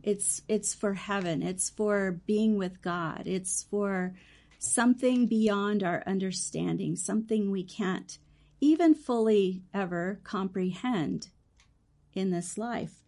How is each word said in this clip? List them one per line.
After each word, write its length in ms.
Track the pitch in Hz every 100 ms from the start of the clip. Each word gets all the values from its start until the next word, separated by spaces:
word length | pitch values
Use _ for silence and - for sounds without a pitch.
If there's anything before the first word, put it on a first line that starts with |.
it's, 380 | 214 202 - - -
it's 260 | 214 214
for 220 | - 208
heaven. 480 | 190 - 202 175 156
It's 280 | 175 185 -
for 500 | - 208 202 190 180
being 320 | - 214 220 208
with 260 | 185 185
God. 420 | 175 175 165 - -
It's 380 | 190 185 -
for 500 | - 208 202 185 185 185 - - _ -
something 640 | - - 240 247 254 247 233
beyond 560 | 220 220 202 202 208
our 220 | 180 175 -
understanding, 880 | 190 190 180 - 160 175 170 156
something 560 | 170 - 214 220 220 196
we 140 | 196
can't 520 | 185 - 190 185 - - _ _ _ -
even 340 | 285 320 330
fully 680 | 302 - 233 220 214 185 185 -
ever 460 | 196 185 175 180 202
comprehend. 1080 | - 196 190 190 185 175 254 208 143 - - _ _ _ _ _ _ _ _
In 160 | 190 190
this 280 | 175 175 -
life, 440 | 233 226 220 -